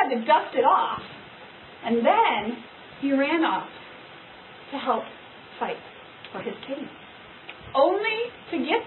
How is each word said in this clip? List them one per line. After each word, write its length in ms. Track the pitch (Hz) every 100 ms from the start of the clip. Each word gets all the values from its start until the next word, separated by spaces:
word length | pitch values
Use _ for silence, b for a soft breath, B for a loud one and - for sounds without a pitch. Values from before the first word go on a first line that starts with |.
had 80 | 370 233
to 60 | 226
dust 240 | 311 403
it 100 | 269
off, 380 | 247 - - - - - - - - - - -
and 200 | 233 233
then 540 | 240 427 453 233 208 247 - - - -
he 120 | 277
ran 320 | 269 277 330
off 240 | 311 185 - - - - - - - - - - -
to 60 | 277
help 260 | 247 226 - - - - - -
fight 180 | 220 139 - - - - -
for 100 | 196
his 120 | 226 202 -
king, 220 | 277 254 - - - - - - - -
only 560 | - 311 392 440 440 480 - -
to 80 | 320
get 240 | 262 466